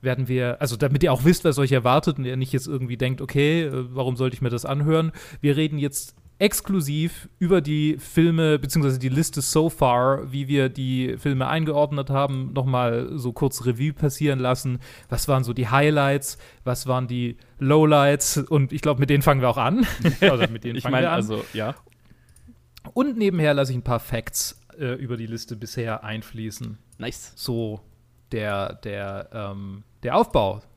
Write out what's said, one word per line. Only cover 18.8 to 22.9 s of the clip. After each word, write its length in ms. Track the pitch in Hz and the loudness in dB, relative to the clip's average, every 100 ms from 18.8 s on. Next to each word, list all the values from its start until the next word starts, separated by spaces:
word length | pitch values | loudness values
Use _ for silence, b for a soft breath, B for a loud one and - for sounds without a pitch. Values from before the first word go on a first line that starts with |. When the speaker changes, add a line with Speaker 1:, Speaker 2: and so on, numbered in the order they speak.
Speaker 1:
glaub, 160 | 151 135 | 0 2
mit 100 | 139 | 4
denen 140 | 143 | 4
fangen 180 | 151 135 | 4 4
wir 100 | 127 | 4
auch 60 | 120 | 2
an. 300 | 120 208 240 - | 2 2 0 2
<laughs> 180 | 120 139 | 0 2
Also 320 | 190 127 117 | 0 0 -2
mit 120 | 113 | -4
denen 100 | 120 | -8
Speaker 2:
Ich 80 | 120 | -6
Speaker 1:
fangen 120 | 123 | -2
Speaker 2:
mein, 100 | 127 | 0
Speaker 1:
wir 80 | 170 | 0
an. 40 | - | -2
Speaker 2:
also, 280 | 104 110 107 | -4 -6 -6
ja. 240 | 113 107 139 _ _ _ b b b b - _ - - | -6 -6 -8 _ _ _ b b b b -20 _ -20 -8